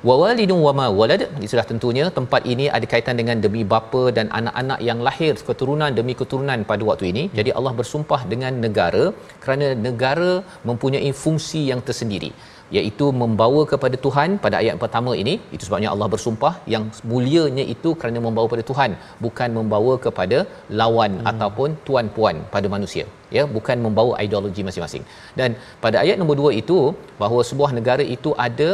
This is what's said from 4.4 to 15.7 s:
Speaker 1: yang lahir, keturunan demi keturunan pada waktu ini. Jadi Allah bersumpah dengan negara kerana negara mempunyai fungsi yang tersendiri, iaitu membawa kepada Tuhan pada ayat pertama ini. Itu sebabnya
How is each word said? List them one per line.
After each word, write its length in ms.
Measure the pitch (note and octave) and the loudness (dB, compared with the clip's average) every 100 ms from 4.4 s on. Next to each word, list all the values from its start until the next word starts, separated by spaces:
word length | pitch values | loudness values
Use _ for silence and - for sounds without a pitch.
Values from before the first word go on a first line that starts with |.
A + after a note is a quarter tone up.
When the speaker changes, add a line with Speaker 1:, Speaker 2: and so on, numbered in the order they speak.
| A#2 - C3 C3 A#2 | -4 -4 -4 -2 -2
Speaker 1:
yang 100 | A#2 B2 | 0 -2
lahir, 240 | - D#3+ A#2+ - | 0 0 0 -4
keturunan 420 | A#2 C3 D3+ D3+ A#2 | -2 0 0 0 0
demi 160 | B2 B2 | -2 -4
keturunan 420 | A#2+ C3 C#3 B2 G2+ | -4 -4 -2 -2 -2
pada 120 | G#2 G#2+ | 0 0
waktu 160 | - F#2 | 0 0
ini. 120 | G2 E3 A2 | -2 -2 -2
Jadi 140 | A#2+ - | 0 0
Allah 140 | C3 A#2+ | -2 -2
bersumpah 400 | A#2+ D3+ D3+ C#3 F#2 | -4 -6 -2 -2 -2
dengan 200 | A#2 C3 B2+ A2+ | -4 -4 -2 0
negara 380 | G2+ F2 F#2 E3+ G#3+ - - | 2 2 4 2 -2 -16 -10
kerana 240 | - C3+ C#3+ B2+ A#2+ | -2 0 0 0 -2
negara 440 | A#2 C3 D3+ F3+ F3+ F#3+ - A2+ | 0 0 2 0 0 -4 -8 -6
mempunyai 400 | A#2+ C3+ C3+ C#3+ C3+ | -2 0 0 -2 -2
fungsi 380 | D#3+ D#3 - D#3+ C#3+ | -2 -2 -2 -2 -2
yang 120 | B2 A#2 | -2 -4
tersendiri, 420 | A#2 A2+ G2 - - - - - F#2 | -4 -4 -4 -6 -12 -20 -20 -2 0
iaitu 300 | F#2 - C#3+ B2+ | 0 0 0 2
membawa 400 | A#2 A2 A2+ D3 D3 | 0 4 4 4 2
kepada 240 | C#3+ C3 B2+ C#3 | 2 0 0 0
Tuhan 240 | C3 D#3+ G3 | 2 0 0
pada 120 | G#2 F#2+ | 0 2
ayat 160 | A2 F2+ | 0 0
pertama 280 | A2+ A#2 B2 G2+ | -2 -2 -2 -2
ini. 120 | G#2 A3 - - | -2 -4 -8 -12
Itu 60 | |
sebabnya 240 | F2 | -4